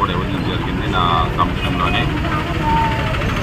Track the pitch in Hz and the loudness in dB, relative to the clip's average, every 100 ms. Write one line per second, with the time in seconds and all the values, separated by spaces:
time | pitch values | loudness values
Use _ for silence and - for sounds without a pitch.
0 | 98 90 90 92 87 87 82 90 87 92 | 0 0 -2 -2 -2 -2 -2 -2 0 0
1 | 87 85 80 87 82 - - 90 87 95 | 2 2 2 0 0 0 -2 0 0 0
2 | - - - - - 349 - 453 453 - | 0 0 0 -2 -2 -2 2 2 2 0
3 | - - - - | 0 0 0 -2